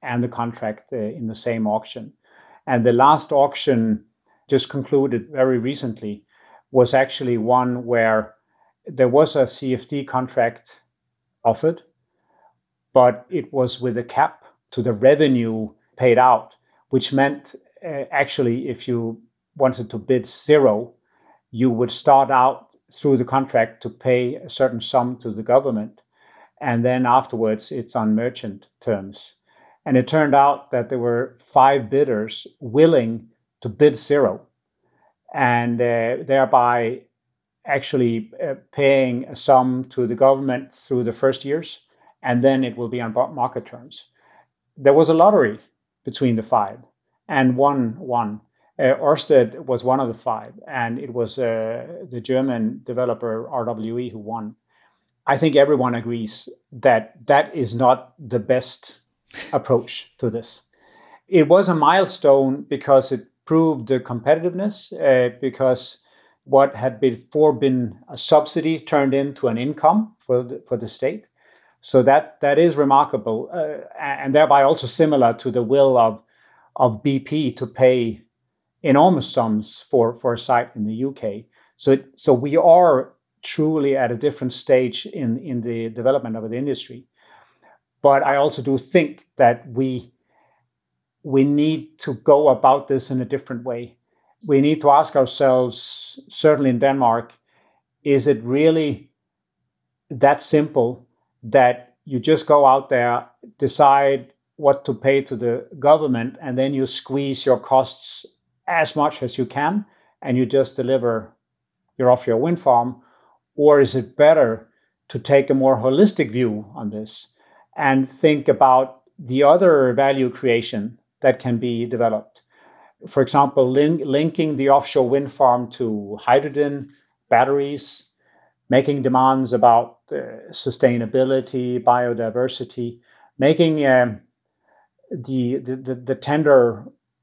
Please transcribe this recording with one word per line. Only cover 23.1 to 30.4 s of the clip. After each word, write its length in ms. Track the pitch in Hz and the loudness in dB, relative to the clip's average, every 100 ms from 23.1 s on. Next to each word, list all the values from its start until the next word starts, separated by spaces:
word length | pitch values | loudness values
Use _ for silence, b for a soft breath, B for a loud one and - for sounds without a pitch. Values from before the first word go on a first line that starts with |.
| 131 | 0
the 80 | |
contract 600 | 123 135 135 120 113 - | 0 -2 0 -2 -2 -6
to 60 | 110 | -16
pay 460 | - 131 127 123 151 | -6 0 0 -2 -8
a 140 | - | -14
certain 320 | - 131 117 | -2 -2 -2
sum 360 | - 131 123 120 | -2 -2 -2 -6
to 120 | 117 | -10
the 120 | 104 | -10
government. 580 | 110 131 135 107 107 _ _ b b b b _ | 0 0 2 -4 -8 _ _ b b b b _
And 240 | 139 117 | -4 -2
then 220 | 123 127 127 | 0 0 2
afterwards, 680 | 127 131 113 110 107 - | 2 0 -4 -2 -4 -8
it's 240 | 131 110 123 | -12 -8 -4
on 200 | 110 107 | -2 -2
merchant 500 | 123 123 110 104 _ _ | -4 -8 -14 -16 _ _
terms. 540 | - 101 98 104 - _ b b b b 151 | -6 -6 -8 -18 -20 _ b b b b 0
And 100 | 131 | 0
it 120 | 120 | 2
turned 280 | 156 147 | 0 4
out 360 | 143 | 4